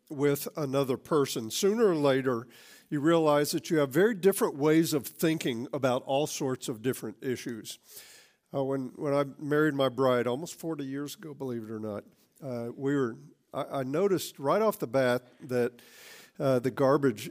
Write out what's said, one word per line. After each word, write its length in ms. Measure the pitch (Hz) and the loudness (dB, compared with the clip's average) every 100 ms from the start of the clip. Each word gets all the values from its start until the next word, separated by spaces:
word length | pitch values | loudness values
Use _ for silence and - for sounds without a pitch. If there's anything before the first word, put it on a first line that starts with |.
| - | -12
with 400 | 143 143 143 - - | -2 0 0 -4 -6
another 400 | 143 139 135 120 | -2 0 0 -2
person, 540 | - 156 135 - 110 | 0 0 0 -2 -6
sooner 380 | - 196 220 220 | 0 0 4 2
or 60 | |
later, 520 | 160 143 135 131 117 117 - - - - | 4 4 4 2 -2 -4 -16 -20 -20 -8
you 120 | 147 | 0
realize 500 | 147 170 156 147 143 | 4 4 6 4 2
that 180 | 170 - | -2 0
you 80 | 160 | 2
have 100 | 139 | 2
very 240 | 135 214 | 4 4
different 420 | 202 190 190 220 143 | 4 2 2 0 2
ways 380 | 147 160 160 | 4 4 4
of 120 | 147 107 | 0 -4
thinking 640 | - 160 160 151 117 120 | -2 0 0 -2 -4 -6
about 300 | 143 131 127 - | -2 0 0 0
all 200 | 135 151 | -2 -2
sorts 440 | - 139 127 - | -4 -4 -4 -8
of 100 | 113 | -6
different 380 | 123 120 117 - | -4 -4 -6 -8
issues. 580 | 135 120 131 113 - - _ - - - _ _ _ | -6 -6 -6 -10 -12 -16 _ -20 -20 -20 _ _ _
Uh, 100 | 139 | -4
when, 280 | 135 135 127 - | -2 -4 -6 -6
when 160 | 151 | -2
I 120 | 139 143 127 | 0 -2 -6
married 360 | 147 151 156 | -2 2 2
my 160 | 139 135 | 2 0
bride 360 | 120 131 123 120 | 2 2 4 2
almost 320 | 127 165 - | -2 -6 -10
forty 260 | 165 151 | -8 -8
years 320 | 139 139 143 - | -8 -8 -10 -12
ago, 180 | 165 | -14
believe 300 | 139 135 117 | -10 -8 -6
it 60 | 107 | -8
or 80 | 110 | -8
not, 260 | 107 104 - _ _ _ | -8 -8 -12 _ _ _
uh, 280 | 139 120 117 | -10 -8 -8
we 200 | 147 139 | -6 0
were, 240 | 143 123 131 147 _ _ | 0 0 -4 -16 _ _
I, 280 | - 143 143 | -8 -6 -6
I 20 | |
noticed 560 | 131 147 196 170 - - | -2 0 2 0 -4 -4
right 240 | 139 185 | 0 2
off 160 | 220 - | 2 0
the 80 | 135 | -2
bat 340 | 135 127 123 127 - 147 | 2 2 2 -2 -16 -4
that, 340 | 127 120 - - - - - - - | 0 -2 -4 -20 -20 -20 -20 -18 -4
uh, 200 | 143 127 | 0 2
the 100 | 123 | 0
garbage 580 | 110 135 147 139 107 160 | 2 4 4 2 0 -6